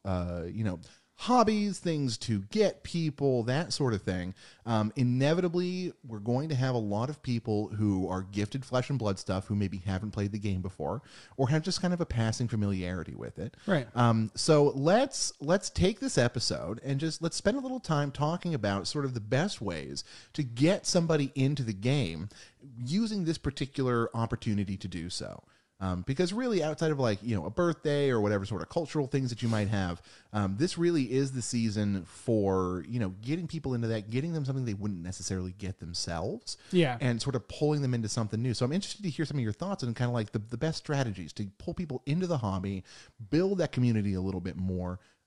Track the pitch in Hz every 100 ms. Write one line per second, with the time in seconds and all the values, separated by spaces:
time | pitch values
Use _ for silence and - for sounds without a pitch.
0 | 98 92 87 87 85 98 110 87 - -
1 | _ - - 247 220 214 208 180 175 156
2 | 135 110 - 104 98 214 196 - - 170
3 | 160 143 139 127 113 135 170 - 135 104
4 | - 92 90 - - - - 110 107 143
5 | 123 127 139 170 180 175 180 180 180 -
6 | 131 107 104 123 156 135 131 123 104 101
7 | 127 147 - 117 113 104 107 107 107 95
8 | 90 92 95 101 104 135 127 127 123 135
9 | 104 95 - 95 - 104 98 98 90 92
10 | 107 104 101 104 101 92 92 - 76 110
11 | - - - - 131 156 160 175 175 175
12 | 165 117 113 110 117 110 101 92 90 90
13 | 76 60 60 - 95 - - 170 127 120
14 | 120 113 110 - - 151 147 135 147 208
15 | 269 - - - 143 196 - - 180 226
16 | 269 - 123 123 - - 73 113 135 139
17 | 160 151 165 - 196 269 262 254 - 151
18 | 147 131 147 175 175 147 104 98 95 151
19 | 139 123 104 131 196 - 101 82 69 71
20 | - - - - 135 117 151 202 - 180
21 | 165 156 139 - 135 147 113 95 117 143
22 | 95 80 98 - - _ 139 117 120 185
23 | 226 214 165 160 143 - 135 - 131 120
24 | 117 117 113 120 - 104 98 98 95 90
25 | 85 - 50 50 - _ _ - 95 90
26 | 90 135 180 208 254 202 156 151 160 143
27 | 123 101 120 104 78 113 175 156 151 143
28 | 143 117 104 104 95 98 82 170 156 156
29 | 135 139 131 113 117 110 101 104 90 87
30 | - - _ 107 101 98 175 170 170 170
31 | 123 131 139 131 - 120 113 104 104 98
32 | 82 - - 110 98 95 90 90 - 120
33 | 98 95 117 165 165 165 139 120 117 113
34 | 104 120 160 160 135 135 123 101 104 92
35 | 85 - 92 95 92 95 117 - 82 85
36 | - 85 98 220 - - - 180 151 120
37 | 127 117 - 127 - - 151 151 135 120
38 | 110 - 110 107 123 110 127 175 - -
39 | 196 135 151 147 110 101 185 202 120 113
40 | 123 120 107 113 107 117 156 156 - 139
41 | 123 92 80 - 101 - - 175 165 123
42 | - 160 185 156 107 95 98 98 - -
43 | - - 107 151 190 196 156 - 123 110
44 | 101 92 95 92 90 87 92 92 90 90
45 | - _